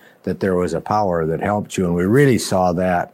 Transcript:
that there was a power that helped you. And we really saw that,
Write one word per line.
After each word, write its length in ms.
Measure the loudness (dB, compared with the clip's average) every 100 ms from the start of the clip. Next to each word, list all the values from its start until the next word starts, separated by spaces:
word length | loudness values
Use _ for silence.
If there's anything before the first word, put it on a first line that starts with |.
| -20 _
that 180 | -8 -2
there 140 | 0
was 180 | 0 -2
a 80 | -4
power 460 | -2 -2 0 0 -2
that 140 | -2
helped 360 | -2 -4 -4 -4
you. 80 |
And 100 | -2
we 100 | 0
really 340 | 2 4 4 2
saw 340 | 0 0 2
that, 380 | 2 0 -2 -4